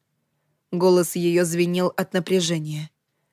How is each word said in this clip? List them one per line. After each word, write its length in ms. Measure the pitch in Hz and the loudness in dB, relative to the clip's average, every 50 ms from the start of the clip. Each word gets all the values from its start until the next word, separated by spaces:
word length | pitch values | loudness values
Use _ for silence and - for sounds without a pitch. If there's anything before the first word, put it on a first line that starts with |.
| _ _ _ _ _ _ _ _ _ _ _ _ _ _ | _ _ _ _ _ _ _ _ _ _ _ _ _ _
Голос 420 | - 175 180 185 180 180 170 - - | -2 2 4 4 4 4 2 0 -2
её 300 | 185 170 175 170 175 180 | -2 0 0 2 2 0
звенел 480 | 165 165 170 175 170 175 180 180 180 - | 0 0 0 0 0 0 0 -2 -2 -2
от 180 | - 185 - - | -4 -4 -4 -4
напряжения. 760 | 185 165 - 185 190 170 160 170 160 156 151 151 151 156 151 _ _ _ _ _ _ _ _ | -4 -2 0 0 0 0 0 -2 -4 -4 -6 -8 -10 -10 -12 _ _ _ _ _ _ _ _